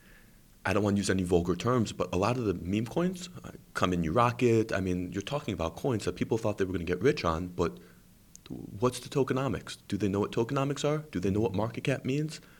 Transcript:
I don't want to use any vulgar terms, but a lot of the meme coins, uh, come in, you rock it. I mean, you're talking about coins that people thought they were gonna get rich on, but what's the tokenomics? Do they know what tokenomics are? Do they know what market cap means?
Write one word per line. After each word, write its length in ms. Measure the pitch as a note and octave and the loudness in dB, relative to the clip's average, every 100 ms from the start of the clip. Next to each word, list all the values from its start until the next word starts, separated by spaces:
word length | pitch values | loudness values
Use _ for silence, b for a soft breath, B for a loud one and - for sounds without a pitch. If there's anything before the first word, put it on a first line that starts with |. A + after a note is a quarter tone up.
| B B B B B - - | B B B B B -6 0
I 80 | |
don't 80 | G2+ | 2
want 140 | G#2 G2+ | 4 4
to 40 | |
use 80 | G2+ | 2
any 140 | F#2+ | 0
vulgar 340 | F2+ F2 F2 F2 | 4 4 4 0
terms, 340 | A2+ B2+ G2+ | 2 2 0
but 200 | - F2+ | -2 -2
a 60 | F2+ | 0
lot 180 | G2+ B2+ | 2 2
of 80 | |
the 80 | G#2+ | 0
meme 340 | F2 E2+ G#2+ A#2+ | -2 -2 -2 0
coins, 440 | - F3+ F#3+ - - | 0 0 -2 -10 -14
uh, 80 | - - - | -16 -18 -10
come 220 | - F#2 | -2 0
in, 100 | F2+ | 2
you 80 | D#2 | 2
rock 300 | A2 A#2+ A#2+ | 4 2 4
it. 280 | B2 A2+ A2 | 4 4 4
I 100 | F#2+ | 0
mean, 300 | F#2 F2+ F2+ | 0 -2 -2
you're 120 | F#2+ | -6
talking 320 | - C#3+ - | -4 -4 -4
about 220 | F2 E2 - | -2 -2 -2
coins 280 | C#3+ A2 | -2 0
that 120 | - - | -2 -2
people 200 | B2 A#2 | 0 0
thought 220 | A2 G2+ | 0 0
they 60 | F#2 | 0
were 60 | |
gonna 120 | F#2 | 0
get 160 | E2+ F2 | 0 2
rich 240 | B2+ - | 2 2
on, 220 | F2 D#2+ F2+ | 2 0 -2
but 300 | - E2+ - B B B - - - - A#2+ - G2 | 0 -2 -2 B B B -20 -20 -20 -14 -12 -12 -2
what's 220 | B2 - | -2 -2
the 80 | - | -4
tokenomics? 680 | C#3+ B2+ B2+ C3+ F2+ - - - | 0 0 0 0 -2 -6 -14 -4
Do 80 | G2 | 0
they 120 | G2+ | 2
know 120 | G2 | 2
what 120 | G#2 | 0
tokenomics 520 | - A#2 C#3 C#3 C#3+ | 0 0 0 -2 0
are? 140 | D3 D3+ D3+ | 0 0 -2
Do 80 | F#2 | -2
they 120 | F#2+ | 0
know 100 | G2+ | 2
what 140 | A2+ | 2
market 300 | G2 A#2 B2 | 0 -2 -2
cap 200 | C#3+ B2+ | -2 0
means? 360 | B2 C#3+ D3+ - - | 0 -2 -2 -6 -16